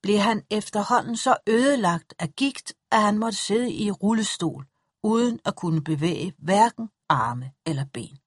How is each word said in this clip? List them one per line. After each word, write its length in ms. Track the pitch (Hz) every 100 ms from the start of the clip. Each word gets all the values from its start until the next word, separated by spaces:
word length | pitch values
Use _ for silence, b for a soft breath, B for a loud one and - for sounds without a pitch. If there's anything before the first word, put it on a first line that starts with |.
blev 160 | 190 208
han 240 | 208 220 -
efterhånden 640 | 214 - 208 202 247 - 226
så 200 | 262 - -
ødelagt 680 | 226 269 277 185 170 _ -
af 180 | 165 -
gigt, 380 | 277 - - - _
at 120 | 226
han 160 | 208 214
måtte 200 | 226 202
sidde 340 | - 214 247
i 180 | - 208
rullestol, 760 | 190 196 226 208 - 165 139 139 _ _ _
uden 380 | 214 226 240 233
at 120 | - -
kunne 280 | 175 160
bevæge 500 | 151 151 165 170 170 -
hverken 500 | 151 196 226 - 226 _ -
arme 440 | 139 113 123 131 _ -
eller 180 | 139 139
ben. 240 | 120 113 -